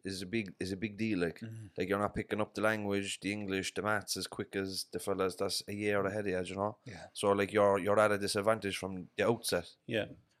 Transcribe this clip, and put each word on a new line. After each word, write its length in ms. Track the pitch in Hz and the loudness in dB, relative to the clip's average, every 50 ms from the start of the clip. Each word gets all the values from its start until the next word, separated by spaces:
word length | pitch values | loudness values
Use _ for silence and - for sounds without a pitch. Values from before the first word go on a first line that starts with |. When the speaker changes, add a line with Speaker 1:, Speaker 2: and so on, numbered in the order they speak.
Speaker 1:
is 180 | - 95 95 92 | -8 -8 -6 -6
a 40 | 98 | -6
big, 260 | 90 107 117 104 92 - - | -4 -4 -4 -4 -4 -6 -8
is 140 | 92 92 | -6 -6
a 40 | 98 | -4
big 200 | 92 85 104 104 | -4 -6 -6 -4
deal. 240 | 98 110 110 104 90 | -4 -2 0 0 0
Like, 180 | 87 82 - - | 0 0 -2 -4
Speaker 2:
Mm. 300 | 113 113 113 113 110 95 - | -10 -12 -12 -12 -14 -8 -6
Speaker 1:
like, 120 | - 92 92 | -4 0 0
you're 120 | 101 101 | 2 2
not 160 | 104 101 - | 2 2 0
picking 240 | 110 104 - 101 104 | -2 -4 -2 -2 -2
up 140 | 107 - - | -2 -2 -2
the 80 | 101 | 0
language, 580 | 101 110 110 107 104 101 101 101 98 98 - - | 2 2 2 2 0 -2 -2 -2 -2 -4 -6 -4
the 100 | - 95 | -4 -4
English, 440 | 104 107 104 95 95 95 92 - - | -2 -2 -2 -2 -2 -2 -2 -2 -4
the 80 | - | -2
maths 340 | 90 104 107 101 - - - | 0 0 0 0 -2 -4 -6
as 100 | 98 90 | -6 -6
quick 300 | - - - 101 - - | -6 -6 -8 -6 -4 -4
as 300 | 98 95 95 95 90 - - | -4 -4 -4 -4 -8 -8 -8
the 80 | - 90 | -8 -6
fellas 380 | - 104 98 92 95 95 90 | -4 -2 0 0 0 0 0
that's 260 | - 98 98 - - - - | -2 -4 -2 -2 -4 -6 -6
a 40 | 101 | -6
year 300 | 101 104 104 101 101 98 | -2 0 2 2 2 2
ahead 220 | 98 101 107 101 | 2 0 -2 -2
of 220 | 101 92 92 92 87 | -2 -2 -2 -2 -4
you, 60 | 92 | -2
you 20 | |
know? 200 | 98 101 107 113 - - | -2 -2 -2 -2 -6 -14
Speaker 2:
Yeah. 220 | 131 - - - - | -16 -14 -14 -16 -14
Speaker 1:
So, 180 | - - - 101 | -6 0 2 4
like, 220 | 98 101 101 95 | 4 4 4 4
you're, 260 | 98 104 101 101 98 101 | 4 6 6 6 6 4
you're 220 | 85 101 101 107 | 4 4 6 6
at 100 | 107 107 | 6 6
a 80 | 104 98 | 4 2
disadvantage 580 | 101 95 - 104 98 110 113 107 101 98 92 | 0 0 0 2 4 4 2 2 0 -4 -4
from 340 | - 95 95 95 92 85 - _ | -4 -6 -6 -6 -8 -10 -6 _
the 120 | - 101 156 | 2 4 4
outset. 480 | 135 110 - - 98 87 87 - - _ _ | 2 2 0 0 0 0 -2 -4 -12 _ _
Speaker 3:
Yeah. 200 | - 120 110 101 - - - _ _ _ _ | -6 -4 -4 -4 -6 -10 -18 _ _ _ _